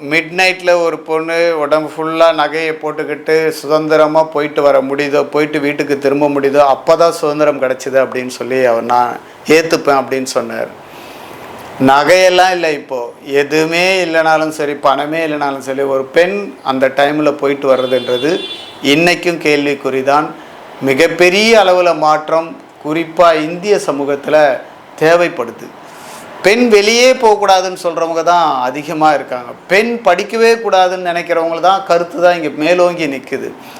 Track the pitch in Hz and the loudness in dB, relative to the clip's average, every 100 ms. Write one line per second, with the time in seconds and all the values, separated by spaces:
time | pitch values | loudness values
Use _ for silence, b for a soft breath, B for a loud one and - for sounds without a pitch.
0 | 143 160 160 180 185 180 180 175 165 156 | -4 -4 -2 0 0 0 0 2 0 -4
1 | 156 160 165 165 170 160 143 156 151 160 | -4 -4 -2 0 0 0 0 0 -2 -6
2 | 160 160 165 156 151 156 160 156 151 147 | -4 2 2 2 -2 -2 -4 -6 -8 -8
3 | 143 143 151 160 160 156 139 156 156 156 | -8 -6 -2 0 0 -4 -2 -2 2 2
4 | 151 156 156 147 147 147 143 135 135 139 | 4 2 0 -2 -4 0 2 2 0 -2
5 | 143 143 135 147 151 156 143 147 143 139 | -2 -2 -2 -2 -2 -2 -4 -4 -4 -2
6 | 139 143 147 139 135 143 143 127 - 165 | 0 0 0 0 0 2 2 2 2 2
7 | 170 165 151 147 151 135 127 127 139 131 | 2 0 -2 0 0 0 -2 -4 -2 0
8 | 123 127 127 123 120 131 127 117 117 123 | 0 -2 -8 -8 -4 0 0 0 0 0
9 | 120 - - B - 156 160 156 135 135 | 0 -4 -14 B 0 2 2 -2 0 0
10 | 123 131 131 127 117 110 113 - - B | 0 -4 -4 -6 -6 -6 -10 -12 -20 B
11 | B B B B - - - - 131 139 | B B B B -20 -20 -16 -2 2 4
12 | 147 185 185 180 185 180 165 143 - 127 | 4 4 6 4 2 2 -2 -4 -6 -10
13 | 120 - 147 139 143 156 160 170 185 190 | -10 -12 -4 -2 0 0 0 0 0 0
14 | 170 160 160 160 156 151 147 143 143 135 | 0 0 2 2 0 -4 -6 -2 0 0
15 | 147 160 160 147 143 139 127 135 139 135 | -2 -4 -4 -4 -4 -6 -6 -4 -2 -2
16 | 131 165 180 202 202 - 143 131 131 139 | -2 0 0 -2 -8 -10 -6 -2 0 0
17 | 143 151 151 147 139 143 139 127 127 127 | 0 0 -2 0 -2 -2 0 0 0 -2
18 | 120 123 143 190 - - - - - 147 | -2 -2 -2 -4 -6 -14 -18 -6 0 2
19 | 175 170 175 165 151 147 143 139 131 131 | 2 0 -2 -2 0 0 0 -4 -4 -4
20 | 131 147 156 - B B - - 135 135 | 0 0 0 -8 B B -20 -6 -2 2
21 | 165 160 180 196 226 220 190 180 175 156 | 2 4 2 4 4 4 4 4 2 2
22 | 151 151 151 160 165 135 - - 147 160 | 2 0 0 -2 -4 -10 -20 -14 -6 -6
23 | 160 160 170 160 156 175 208 196 - 139 | -2 2 4 4 -2 -6 -2 0 0 -4
24 | 139 139 143 151 147 120 - - - - | -4 -4 0 2 4 0 -8 -20 -20 -2
25 | 156 175 170 135 117 110 - - - B | 2 2 2 -4 -10 -10 -18 -20 -20 B
26 | B B B - 185 226 247 208 208 233 | B B B -2 0 2 4 4 4 4
27 | 254 254 233 202 196 190 185 180 175 160 | 4 4 2 2 4 2 0 -4 -6 -4
28 | 165 165 160 175 160 135 127 139 147 160 | -2 -2 0 2 2 0 -4 -6 -6 0
29 | 156 143 123 127 120 113 - 190 233 233 | 2 0 -2 -10 -12 -14 -2 0 0 0
30 | 208 180 196 226 226 226 208 190 185 185 | 0 0 0 0 2 2 2 2 2 0
31 | 180 170 170 165 165 165 175 190 190 170 | -4 -4 -2 -2 -2 0 0 0 2 0
32 | 170 - 175 175 151 131 156 180 175 170 | 0 0 2 2 -2 -2 0 2 2 0
33 | 156 135 - 131 117 - B B | -6 -6 -8 -10 -10 -14 B B